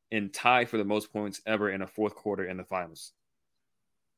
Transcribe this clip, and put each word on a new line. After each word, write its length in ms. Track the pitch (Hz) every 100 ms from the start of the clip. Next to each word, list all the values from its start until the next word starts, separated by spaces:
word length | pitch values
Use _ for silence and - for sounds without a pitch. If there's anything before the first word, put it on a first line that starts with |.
| _
and 200 | 113 98
tie 320 | - 123 127 120
for 120 | 110
the 80 | 101
most 260 | 107 107
points 300 | 107 104 - 110
ever 220 | 110 104
in 100 | 95
a 60 | 92
fourth 260 | - 107 -
quarter 300 | 107 98 92
in 100 | 92
the 60 |
finals. 480 | 90 92 82 80 - _ _ _ _ _ _ _ _ _ _